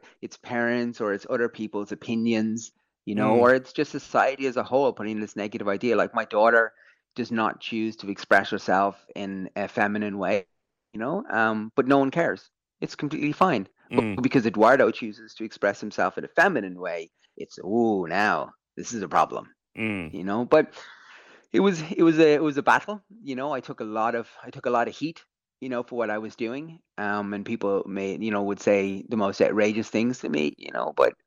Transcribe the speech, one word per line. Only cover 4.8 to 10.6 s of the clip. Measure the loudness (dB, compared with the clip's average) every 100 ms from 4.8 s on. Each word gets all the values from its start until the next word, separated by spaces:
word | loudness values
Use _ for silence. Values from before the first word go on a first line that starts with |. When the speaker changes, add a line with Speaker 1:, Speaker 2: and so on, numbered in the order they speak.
| 2
Speaker 1:
putting | 0 -6 -6
this | -6 -6
negative | -6 -4 -2
idea. | 0 2 2
Like, | 2
my | -2
daughter | 0 4 6 6 4 -2 _ _ _
does | -8 -4
not | 0 0 -2
choose | -6 -4 -4 -4
to | -8
express | -10 0 0 2
herself | -4 2 2 2 -2 _
in | -10 -8 -8 -8 -6
a | -6
feminine | -2 -2 -2 -4 -4
way, | -2 -2 -4 _